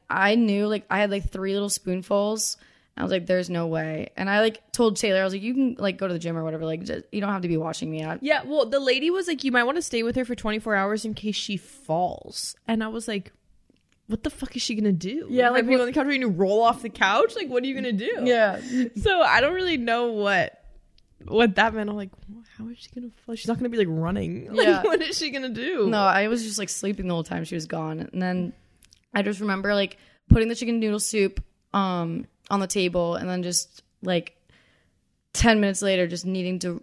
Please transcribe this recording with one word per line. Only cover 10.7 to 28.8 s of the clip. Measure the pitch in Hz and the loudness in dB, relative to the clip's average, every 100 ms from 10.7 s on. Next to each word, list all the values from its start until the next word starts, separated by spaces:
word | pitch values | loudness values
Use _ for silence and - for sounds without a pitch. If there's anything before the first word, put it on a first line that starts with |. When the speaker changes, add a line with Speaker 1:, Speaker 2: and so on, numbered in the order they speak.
| 202 | 0
Speaker 2:
hours | 196 214 220 | 0 -2 -4
in | |
case | 214 214 196 | -6 -6 -4
she | - 196 | -4 -8
falls." | - - - 160 180 - - - - - - | -8 -14 -4 -2 -2 -4 -12 -10 -10 -8 -4
And | 226 | -2
I | 220 | -2
was | 220 220 | -6 -6
like, | 202 - _ _ _ _ _ _ _ - | -6 -8 _ _ _ _ _ _ _ -6
"What | 220 | -4
the | 311 | -4
fuck | - 262 240 | -6 -8 -6
is | |
she | - 220 | -4 0
gonna | 214 | 2
do? | 180 180 285 - | 2 0 -6 0
Speaker 1:
Yeah, | 247 240 | 4 6
Speaker 2:
If | |
I | 247 | 4
Speaker 1:
like, | 233 | 6
Speaker 2:
put | |
you | 262 | 4
Speaker 1:
what | |
Speaker 2:
on | 247 | 4
the | |
couch, | 302 277 | 0 2
are | |
you | 277 247 | 2 2
gonna | 170 | 2
roll | 190 208 | 4 6
off | 233 233 | 4 4
the | 226 | -2
couch? | - 196 220 453 - | 0 2 4 4 0
Like, | 311 | -2
what | 247 | -2
are | 262 | -2
you | 262 | -2
gonna | 247 | -2
do?" | 202 247 480 | -2 -2 0
Speaker 1:
Yeah. | 247 233 214 - 254 247 240 202 | 2 4 4 2 -2 -2 -2 0
Speaker 2:
So | 415 370 | 2 4
I | 294 214 | 6 6
don't | 277 370 | 4 2
really | 370 311 | 0 -2
know | 233 233 240 | 0 0 0
what, | 220 202 190 - - - - _ _ _ _ - | 0 2 2 0 -4 -20 -20 _ _ _ _ -2
what | 214 233 190 | 4 4 4
that | 220 | 2
meant. | 220 208 | 0 -6
I'm | 208 | -6
like, | 196 - - 220 220 - | -10 -14 -20 -20 -20 -16
"How | 220 | -16
is | 240 | -16
she | - 247 | -16 -16
gonna | 240 - - | -16 -16 -12
fall? | 226 | -6
She's | - | -4
not | 233 | -2
gonna | 247 | 0
be, | 233 | 0
like, | 185 | 2
running." | 160 165 202 175 190 - | 0 -2 -2 -4 -6 -2
<laughs> | 214 | 4
Like, | - | 6
Speaker 1:
Yeah. | 370 | 6
Speaker 2:
what | 415 320 | 4 2
is | 320 359 | 0 -2
she | 311 | -4
gonna | 277 262 | -4 -6
do? | 220 262 349 226 | -4 -2 2 2
Speaker 1:
No, | 214 | 4
I | 196 190 214 | 6 4 4
was | 240 | 0
just, | 220 208 | -2 -6
like, | 196 | -6
sleeping | - 196 196 185 | -4 -4 -4 -2
the | |
whole | 170 160 | -2 -2
time | 175 | -6
she | 165 170 | -6 -6
was | 160 | -6
gone. | 165 156 156 | -6 -6 -6
And | 170 185 | -6 -4
then | 180 180 180 - _ _ | -2 -2 -4 -8 _ _